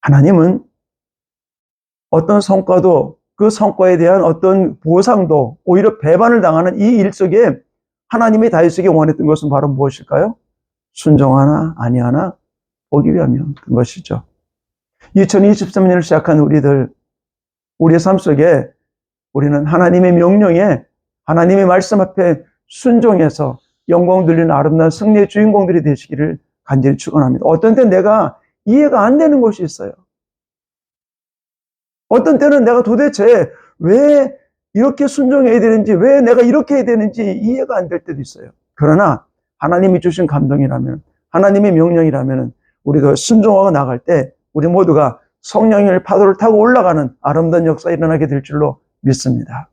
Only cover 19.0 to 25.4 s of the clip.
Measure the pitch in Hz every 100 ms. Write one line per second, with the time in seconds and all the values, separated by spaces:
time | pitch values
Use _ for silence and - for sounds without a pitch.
19 | _ _ _ - 147 147 151 170 175 175
20 | 180 175 175 202 208 170 202 131 - _
21 | _ _ - 151 170 196 190 180 190 208
22 | 190 - 175 160 - _ _ - 254 240
23 | 233 190 160 - 143 127 _ _ - 170
24 | 175 185 165 165 165 143 151 160 160 160
25 | 208 214 202 202